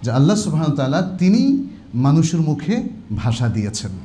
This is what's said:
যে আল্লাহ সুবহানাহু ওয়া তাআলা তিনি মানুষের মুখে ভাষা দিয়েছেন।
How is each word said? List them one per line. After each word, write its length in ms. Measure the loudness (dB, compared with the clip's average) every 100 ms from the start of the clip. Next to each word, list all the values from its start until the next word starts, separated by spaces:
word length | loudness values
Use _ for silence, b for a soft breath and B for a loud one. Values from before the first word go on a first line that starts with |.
যে 80 | -2
আল্লাহ 240 | 2 4 2
সুবহানাহু 340 | 0 -2 0
ওয়া 100 | 0
তাআলা 200 | 0 0 -2 0
তিনি 240 | 4 4 4 2 -2 B B
মানুষের 460 | -2 2 4 2 0
মুখে 340 | 0 -2 -2 -2 -4 -10 -8 -4
ভাষা 300 | -2 0 0
দিয়েছেন। 440 | -2 -4 -6 -10 -12